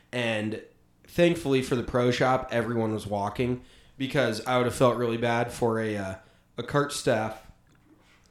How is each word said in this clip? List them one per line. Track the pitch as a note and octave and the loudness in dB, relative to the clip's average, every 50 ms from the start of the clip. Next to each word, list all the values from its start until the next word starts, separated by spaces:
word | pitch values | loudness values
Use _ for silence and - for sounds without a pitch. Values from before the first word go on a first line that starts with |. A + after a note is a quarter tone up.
| _ _ | _ _
And | - B2 A#2+ A2+ A2+ G#2+ G#2+ A2 G#2+ G#2 - - _ _ _ _ _ _ _ | -6 -4 -2 -2 -2 -2 -2 -4 -4 -6 -10 -14 _ _ _ _ _ _ _
thankfully | - - - F3 E3+ E3+ E3 - C#3 C3+ C3 | -6 0 4 4 4 4 2 0 2 2 2
for | B2+ - C#3 | 2 2 0
the | B2 A2+ | -2 -2
pro | - - B2 A#2+ B2 | 0 0 2 2 2
shop, | A#2+ - C#3 B2+ C3 B2+ - - | 2 2 2 2 2 2 0 -2
everyone | A#2 A#2 A2+ A2+ A#2+ A#2 A2 A2 A2 | -2 -2 -2 0 0 0 0 0 -2
was | G#2+ G#2 | -4 -4
walking, | G2+ G#2 G2+ G2 G#2 - - B2+ A#2+ B2 B2+ - - - - - - - - | -4 -4 -2 -2 -2 -2 -2 -2 -2 -2 -4 -6 -12 -20 -20 -20 -18 -10 -6
because | C3+ B2+ - D3 B2+ A2+ G#2+ G#2 - | -6 -2 0 0 2 2 0 -2 -2
I | B2+ B2+ | 0 2
would | B2 B2 | 2 2
have | B2 - | 2 2
felt | - C3+ B2 A2+ | 4 4 4 4
really | A#2 B2 A#2 A2+ A#2 | 2 0 -2 -2 0
bad | A#2 A#2+ A#2 A#2 A#2+ A#2+ - | 0 0 0 0 -2 -4 -2
for | - B2 A#2 A2 A2 | -2 0 0 0 0
a, | A2 A2 G#2+ | -2 -2 -4
uh, | G2+ G2 F#2+ F#2+ - - - _ _ _ _ _ | -4 -6 -8 -10 -12 -14 -20 _ _ _ _ _
a | - B2 | -12 -6
cart | - - D3 C#3+ C#3+ - | -2 0 0 0 0 -2
staff | - - C#3+ A#2+ G#2+ G#2+ G#2+ - - - - - _ _ _ _ _ _ _ - _ _ _ _ _ _ _ | -4 -2 0 0 0 0 -4 -8 -12 -18 -20 -20 _ _ _ _ _ _ _ -20 _ _ _ _ _ _ _